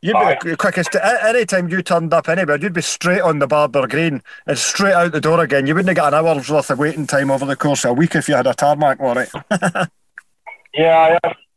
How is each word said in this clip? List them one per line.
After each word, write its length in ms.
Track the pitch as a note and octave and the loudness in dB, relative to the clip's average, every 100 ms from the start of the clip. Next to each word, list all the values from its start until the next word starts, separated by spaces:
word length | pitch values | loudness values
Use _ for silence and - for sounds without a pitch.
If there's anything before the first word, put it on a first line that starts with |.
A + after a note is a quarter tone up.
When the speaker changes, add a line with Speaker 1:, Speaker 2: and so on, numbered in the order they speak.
Speaker 1:
you'd 120 | D#3+ | 0
be 40 | G#3+ | 2
Speaker 2:
Aye. 180 | G3+ F#3+ | 2 0
Speaker 1:
the 80 | E3 | -4
qu-, 60 | D#3+ | -2
quickest. 360 | G3+ F3+ E3+ G3 | -2 -2 -2 0
A-, 300 | F#3+ A#3+ G#3+ | 0 2 2
any 200 | A#3+ A3 | 0 0
time 220 | F#3+ F3+ | -2 -2
you 120 | F#3 | -4
turned 320 | F3 E3+ E3 | 0 -2 2
up 140 | E3 D3+ | 0 0
anywhere, 280 | E3+ F3 D3 | -2 0 0
you'd 140 | F#3 | -2
be 80 | E3+ | -4
straight 400 | D#3 - F3 F#3 | -6 -4 -2 0
on 180 | F3+ D3+ | 0 0
the 80 | C#3 | 0
Barber 400 | D3 D3 C3 B2+ | 2 2 0 -2
Green 340 | C3+ E3 C3+ - - - | -2 -2 -4 -10 -18 -6
and 120 | C#3 | -4
straight 360 | - - G3 | -2 -2 2
out 200 | F3+ F3 | 2 2
the 80 | D#3 | 0
door 200 | D3+ E3 | 0 0
again. 240 | D#3+ C#3+ C3+ | 2 0 0
You 80 | |
wouldn't 220 | D#3+ F#3 F3 | 0 0 2
get 100 | D3+ | 2
an 80 | |
hour's 360 | D3 E3 D3+ B2+ | 2 2 0 0
worth 200 | D3+ C3+ | -2 0
of 80 | B2+ | -2
waiting 300 | D3 D#3 C#3+ | -2 -2 -2
time 240 | C#3 C#3 | -2 0
over 140 | C3+ C#3 | -2 -2
the 100 | C#3 | -2
course 300 | D3+ C#3 B2 | -2 0 0
of 60 | |
a 20 | |
week 200 | A#2+ E3 E3 | 2 2 0
if 120 | - | 0
you 80 | C#3 | 0
had 100 | B2+ | 0
a 80 | |
tarmac 460 | B2 C#3+ D3 D3 C3+ | 0 0 2 2 0
lorry. 280 | C3+ A#2+ A#2+ - - | -2 -2 -4 -10 -6
<laughs> 380 | F#3+ F#3 F3 F3+ _ _ - _ _ - - _ - | -2 -2 -4 -8 _ _ -20 _ _ -20 -20 _ 0
Speaker 2:
Yeah, 220 | E3 D#3+ | 4 6
I 120 | D#3+ E3+ E3+ | 6 4 0
have 80 | - _ | -8 _